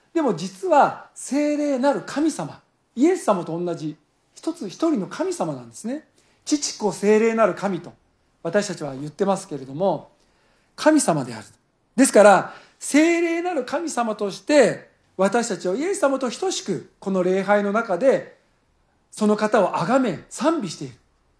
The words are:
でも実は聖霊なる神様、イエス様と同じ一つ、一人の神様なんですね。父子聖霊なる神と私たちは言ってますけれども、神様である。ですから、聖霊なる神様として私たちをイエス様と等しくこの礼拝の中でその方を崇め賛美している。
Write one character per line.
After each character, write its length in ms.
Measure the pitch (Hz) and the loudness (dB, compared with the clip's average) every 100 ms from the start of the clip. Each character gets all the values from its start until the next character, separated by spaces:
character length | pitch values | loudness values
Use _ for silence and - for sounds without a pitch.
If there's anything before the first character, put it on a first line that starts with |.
| _ | _
で 100 | 330 | -2
も 120 | 277 | -2
実 320 | 165 185 - 381 | -2 -8 -6 0
は 400 | 294 190 - - | 4 2 0 -16
聖 420 | - - 277 294 294 | -14 -4 -2 0 0
霊 220 | 294 262 | -2 0
な 140 | 277 | 0
る 100 | 214 | -2
神 240 | - 277 311 | -4 -2 -2
様、 300 | - 147 - _ _ _ 226 | -2 -8 -12 _ _ _ 0
イ 100 | 320 | 2
エ 100 | 381 | 2
ス 80 | |
様 200 | - 190 | 0 -2
と 120 | 165 170 | -2 -6
同 180 | 175 160 | -6 -6
じ 200 | 151 156 _ _ _ | -8 -12 _ _ _
一 180 | - - | -12 -10
つ、 160 | 320 202 | -8 -10
一 220 | - 330 | -4 -2
人 80 | 262 | 0
の 80 | 175 | -4
神 260 | - 370 | -6 -6
様 220 | 339 170 | -4 -6
な 60 | 131 | -8
ん 80 | 117 | -12
で 80 | - | -12
す 100 | 220 | -10
ね。 180 | 294 - _ _ _ | -10 -12 _ _ _
父 340 | - 294 - - | -4 -4 -4 -4
子 120 | 208 | -4
聖 300 | 160 202 214 | 0 2 4
霊 140 | 226 | 4
な 120 | 226 208 | 2 2
る 80 | |
神 240 | 165 202 175 | 0 -4 -4
と 120 | 127 - _ _ _ _ | -8 -20 _ _ _ _
私 240 | 165 208 202 | -4 -2 -2
た 80 | |
ち 80 | 165 | -6
は 140 | 147 131 | -10 -10
言 120 | 151 | -8
っ 20 | |
て 140 | - | -4
ま 120 | 196 190 | -2 -2
す 100 | - | -4
け 100 | 143 | -12
れ 80 | |
ど 80 | 131 | -10
も、 380 | 139 196 151 - _ _ _ _ _ _ | -2 -2 -2 -8 _ _ _ _ _ _
神 260 | - 294 311 | 0 4 4
様 240 | - 156 | 2 -2
で 80 | 123 | -4
あ 80 | 113 | -10
る。 60 | - _ _ _ _ | -16 _ _ _ _
で 100 | - 262 | 2 6
す 60 | |
か 120 | 240 | 8
ら、 300 | 202 180 131 - - - | 10 8 2 -10 -20 -16
聖 420 | - 277 330 339 | 0 2 4 2
霊 220 | 339 339 | 0 -2
な 120 | 349 | -4
る 100 | 320 | -4
神 260 | 247 285 330 | -4 -6 -4
様 240 | 247 233 | -4 -4
と 160 | 214 202 | -4 -6
し 100 | 165 | -6
て 480 | - 294 202 - - _ _ - | 2 6 4 2 -12 _ _ -2
私 320 | 196 233 233 | 0 0 -2
た 100 | 185 | -4
ち 100 | 180 | -4
を 60 | |
イ 80 | 208 | -2
エ 120 | 349 | -2
ス 60 | 392 | 0
様 180 | 285 269 | 0 0
と 120 | 254 | -4
等 200 | - 381 | -4 -4
し 120 | - | -4
く 280 | - 156 - - | -6 -6 -8 -12
こ 100 | 196 | -4
の 120 | 185 | 0
礼 200 | 180 190 | 0 0
拝 220 | 190 208 | 2 0
の 80 | 202 | 0
中 260 | 214 226 175 | -2 -2 0
で 400 | 262 196 - _ _ _ _ _ _ _ _ | 2 2 -2 _ _ _ _ _ _ _ _
そ 160 | - 214 | -2 0
の 100 | 208 | 2
方 260 | 214 233 | 2 2
を 140 | 180 165 | 2 0
崇 200 | 170 269 | 0 0
め 220 | 247 147 - | 0 -4 -10
賛 320 | - 285 330 | -2 0 0
美 100 | 185 | -4
し 60 | - | -10
て 80 | |
い 40 | 135 | -14
る。 60 | - _ _ _ | -16 _ _ _